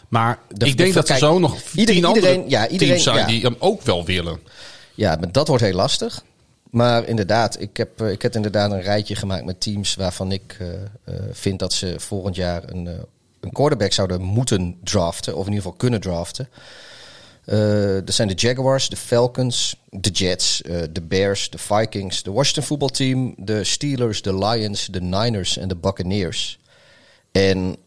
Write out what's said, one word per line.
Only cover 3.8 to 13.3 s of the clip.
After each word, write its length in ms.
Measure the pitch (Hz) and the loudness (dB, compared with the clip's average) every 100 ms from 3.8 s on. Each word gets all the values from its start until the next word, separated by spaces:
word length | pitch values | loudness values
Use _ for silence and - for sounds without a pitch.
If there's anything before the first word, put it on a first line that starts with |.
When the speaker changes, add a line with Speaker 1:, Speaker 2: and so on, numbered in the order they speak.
Speaker 1:
wel 240 | - 90 85 | 0 0 0
willen. 340 | 92 85 80 - - - - - - | -2 -2 -8 -12 -20 -20 -20 -16 -2
Speaker 2:
Ja, 200 | 101 78 | 0 2
maar 160 | 87 | 0
dat 160 | 123 160 | 0 2
wordt 160 | 127 | 2
heel 100 | 110 | 2
lastig. 500 | 90 120 - 233 - - _ _ _ _ | 2 0 0 -4 -8 -18 _ _ _ _
Maar 380 | 117 120 117 - | 2 4 4 0
inderdaad, 520 | 113 98 110 107 - | -2 2 2 2 -2
ik 160 | 104 - | -10 -6
heb, 240 | - - | -6 -4
eh, 100 | 110 | -4
ik 100 | 101 | -2
heb 140 | 120 113 | -2 -2
inderdaad 360 | 107 104 104 | -2 0 0
een 100 | 98 | 0
rijtje 340 | 92 104 104 101 | 0 -2 -2 -6
gemaakt 300 | 98 92 67 | -4 -4 -6
met 160 | 90 | -6
teams 340 | - 104 98 - | -4 -4 -4 -2
waarvan 360 | 95 - 95 | -4 -2 -4
ik, 240 | 98 - - | -4 -8 -12
eh, 140 | 87 | -10
eh, 100 | 90 101 104 - 87 98 | -10 -12 -14 -10 -8 -8
vind 280 | - 101 95 | -4 -2 -2
dat 140 | 90 | -2
ze 220 | - 92 82 | -2 -4 -6
volgend 380 | - 101 95 92 | -6 -6 -4 -2
jaar 280 | 90 87 - | -2 -4 -6
een, 180 | 90 87 | -10 -8
eh, 60 | 87 - _ _ | -10 -12 _ _